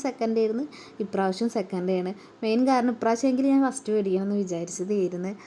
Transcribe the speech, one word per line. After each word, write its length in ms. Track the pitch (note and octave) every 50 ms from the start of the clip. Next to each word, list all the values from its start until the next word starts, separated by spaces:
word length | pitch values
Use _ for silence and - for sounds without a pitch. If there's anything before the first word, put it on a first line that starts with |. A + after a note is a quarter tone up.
| -
സെക്കൻഡ് 340 | C4+ A#3+ - A#3 A3+ A3+ A3+ A3
ആയിരുന്നു, 220 | G#3+ A3 A#3+ D4+ D4 - - - - - - G#3
ഇപ്രാവശ്യം 460 | F#3+ - G3 F#3+ F#3+ F#3 - A#3 A#3 - A3+
സെക്കൻഡ് 400 | F#3 F#3+ G3 F3+ F3+ F#3 F#3+ F3+
ആണ്. 140 | F3+ F#3 G#3 - - - - - A#3
മെയിൻ 180 | A3 A3 A#3+ B3+ C4+
കാരണം 220 | C4 B3 A#3 B3 A#3 -
ഇപ്രാവശ്യമെങ്കിലും 540 | - A3+ A#3 - C#4 C4+ B3+ B3+ C4+ C#4 C4+
ഞാൻ 60 | C4+ C4+ B3+
ഫസ്റ്റ് 260 | C4 - - G#3+ G#3+ G#3+
മേടിക്കണം 280 | G3+ G3 F#3 F#3+ G3 G3+
എന്ന് 120 | G3+ G3+ G3
വിചാരിച്ചതായിരുന്നു. 880 | F3+ F3 E3 E3+ E3+ - - F3+ G3 G#3 G3+ F#3 F3 F3+ F3 F#3 F#3+ G#3 G3 -